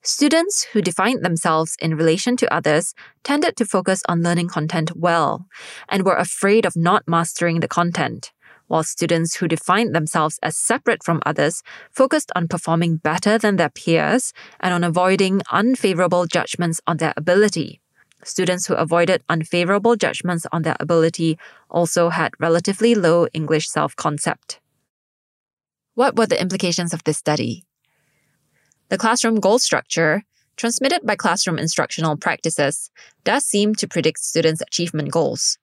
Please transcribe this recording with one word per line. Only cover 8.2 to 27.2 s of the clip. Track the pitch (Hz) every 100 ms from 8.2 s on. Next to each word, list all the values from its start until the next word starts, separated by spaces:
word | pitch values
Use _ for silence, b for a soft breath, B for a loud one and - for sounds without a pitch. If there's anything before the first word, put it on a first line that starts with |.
| - _ b b _
while | 160
students | 156 - 170 165 165 -
who | 175
defined | 160 - 190 233
themselves | 160 156 170 156 -
as | - -
separate | - 233 - 160
from | - 165 -
others | 156 147 - - B B
focused | - 262 311 - -
on | 170
performing | 175 - 165 170 160
better | 151 165 202 220
than | 214 190
their | 160
peers | - - 165 151 233 - - B B
and | 185
on | 175
avoiding | 175 165 185 190 190 190 -
unfavorable | 165 220 262 202 170 180 175 175
judgments | 175 - - 170 160 -
on | 165
their | 160 -
ability. | 156 180 208 170 - - _ _ b _
Students | - - 180 180 -
who |
avoided | 180 156 165 170 190 _
unfavorable | 165 160 175 175 202 220 233
judgments | 175 - 180 170 -
on | 170
their | 160 -
ability | 151 170 165 165 165 156 B B B
also | - 170 - 170
had | 170 160 -
relatively | 165 165 175 196 226
low | 233 175 170 170
English | - 151 156 -
self-concept. | - 147 - 156 147 - - _ - _ _ _ _ _ _ _ _ _ _ _ _ _
What | - 262 254
were | 220
the | -
implications | 185 190 180 170 175
of | 160
this | -
study? | 151